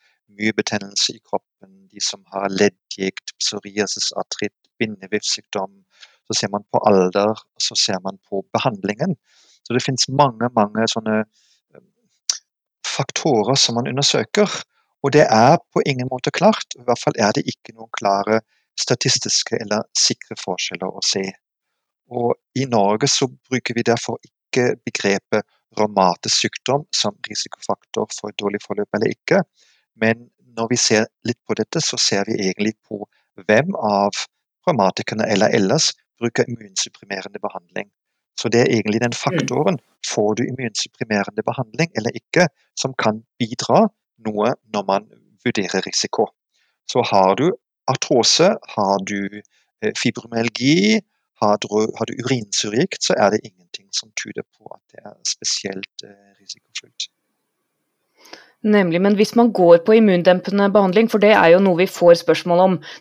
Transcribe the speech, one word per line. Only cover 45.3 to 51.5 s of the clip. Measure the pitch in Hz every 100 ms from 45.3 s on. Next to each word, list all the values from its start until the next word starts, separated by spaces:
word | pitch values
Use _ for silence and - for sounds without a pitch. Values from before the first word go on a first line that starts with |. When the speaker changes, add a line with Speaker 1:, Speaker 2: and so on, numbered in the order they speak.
| _
Speaker 1:
vurderer | 120 113 92 95
risiko. | 92 - - - 107 _ _ _ _ _ -
Så | 127
har | 113 101 95 95
du | 160 - _ _ -
artrose, | 120 - 127 113 - 175 220
har | - - 98 98
du, | 95 101 98 104 - _ _ _
eh, | 107
fibromyalgi, | - - - 113 117 117 - 131 165 208 220 - _ _ _
har | 107